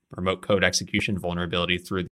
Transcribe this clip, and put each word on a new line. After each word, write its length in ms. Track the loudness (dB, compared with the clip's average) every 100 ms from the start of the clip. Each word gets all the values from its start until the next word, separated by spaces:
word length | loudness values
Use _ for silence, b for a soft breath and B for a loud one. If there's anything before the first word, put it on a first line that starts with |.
| _
remote 300 | -4 -2 -2
code 220 | 2 4 4
execution 520 | 2 0 -2 0 -2
vulnerability 600 | -2 -2 -2 0 0 -2
through 300 | -2 -4 -4